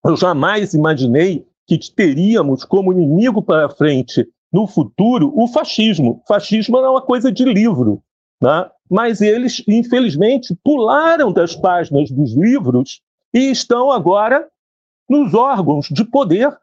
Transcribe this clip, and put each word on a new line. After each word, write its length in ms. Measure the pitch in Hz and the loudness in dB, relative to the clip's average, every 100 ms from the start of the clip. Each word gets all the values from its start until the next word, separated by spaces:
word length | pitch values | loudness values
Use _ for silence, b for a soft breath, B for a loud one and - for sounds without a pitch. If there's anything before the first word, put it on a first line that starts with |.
eu 100 | 147 | -2
jamais 580 | 156 180 151 165 208 196 | 0 0 0 -2 -2 -2
imaginei 720 | 156 156 147 127 131 185 170 - _ _ | 0 0 0 0 2 0 -2 -10 _ _
que 100 | 165 - | -4 -2
teríamos 720 | - 180 139 196 226 143 131 | 0 0 2 0 2 0 -4
como 260 | - 196 190 | -2 0 0
inimigo 500 | 185 147 165 247 214 | 0 2 2 0 -2
para 280 | - 156 147 | 0 0 0
frente, 580 | - 151 135 127 - 117 _ _ | 0 0 0 -2 -4 -4 _ _
no 160 | 175 214 | -2 0
futuro, 640 | - 127 - 220 247 277 | -2 -2 0 0 2 0
o 120 | - 233 | 0 0
fascismo. 760 | 302 302 - 220 165 123 - - | -2 -2 -2 0 2 0 -2 -2
Fascismo 500 | 202 202 220 214 254 | -2 0 -4 0 0
era 140 | 262 | 2
uma 100 | 262 | 0
coisa 300 | 262 247 247 | 0 0 -2
de 140 | 196 | 0
livro, 560 | 262 196 226 143 110 101 _ _ _ _ | 0 2 0 2 0 -2 _ _ _ _
né? 280 | 123 156 185 _ _ | 0 0 -4 _ _
Mas 320 | 190 233 214 | 0 0 0
eles, 420 | 208 226 247 - - | 0 2 -2 -4 0
infelizmente, 840 | 226 240 247 233 139 214 277 254 170 | 0 0 0 0 0 0 0 -4 -4
pularam 680 | - 294 220 277 330 330 254 | -2 0 0 2 2 2 0
das 240 | 165 170 | 0 -2
páginas 560 | 156 180 175 165 139 139 | -2 0 0 0 -2 -2
dos 220 | 127 139 | -2 0
livros 680 | 117 214 269 131 123 135 - _ _ _ | 2 2 0 0 -2 -2 -10 _ _ _
e 180 | 240 269 | -2 0
estão 400 | 247 - 240 262 | -2 -2 0 0
agora 580 | 247 165 202 214 277 330 _ _ _ _ _ - | 0 0 0 2 -2 -2 _ _ _ _ _ -2
nos 240 | 294 240 | 0 2
órgãos 540 | 196 262 220 147 151 - | 2 2 0 0 -2 -2
de 140 | 143 | -4
poder, 540 | 220 277 220 185 277 - | 0 0 2 2 0 -2